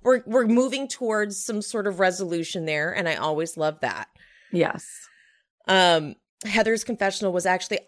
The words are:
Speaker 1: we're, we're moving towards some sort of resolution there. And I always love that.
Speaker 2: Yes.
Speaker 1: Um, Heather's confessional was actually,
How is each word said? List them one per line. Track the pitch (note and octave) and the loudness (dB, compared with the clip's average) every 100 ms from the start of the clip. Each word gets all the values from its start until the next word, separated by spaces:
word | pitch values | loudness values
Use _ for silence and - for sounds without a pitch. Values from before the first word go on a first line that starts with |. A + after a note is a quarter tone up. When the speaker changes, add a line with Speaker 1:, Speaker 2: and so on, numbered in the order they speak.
Speaker 1:
we're, | A#3+ B3+ - | 2 2 4
we're | B3 A3 | 2 4
moving | A#3 C4 C4 C#4 | 4 4 0 -6
towards | - A#3+ G#3+ G#3 G3+ | -6 -2 0 -2 -6
some | - G#3 | -6 -6
sort | G3+ A3+ G3+ | -4 -4 -2
of | F#3 | 2
resolution | F#3 F#3 F3+ E3+ D#3+ F#3 D#3+ | 2 2 -4 -4 -4 -6 -2
there. | D3+ D#3+ | -2 -2
And | - E3+ | -2 -2
I | D#3 | -2
always | D3+ D3+ E3 - | -2 -2 -4 -2
love | D#3 D3+ | -2 -2
that. | B2 F2 - _ _ _ - | -6 -6 -12 _ _ _ -6
Speaker 2:
Yes. | E3+ - - - - - _ _ _ _ _ - | 0 0 -2 -10 -20 -20 _ _ _ _ _ 2
Speaker 1:
Um, | F#3+ F3+ E3 D3 - _ _ | 6 6 4 0 -12 _ _
Heather's | G#3+ G#3+ A3 A3+ | -2 0 2 0
confessional | - A#3 G3 F#3+ G3 | -2 -2 -2 0 -2
was | F3 F3+ | 0 0
actually, | F#3 - G3+ | 0 -2 -4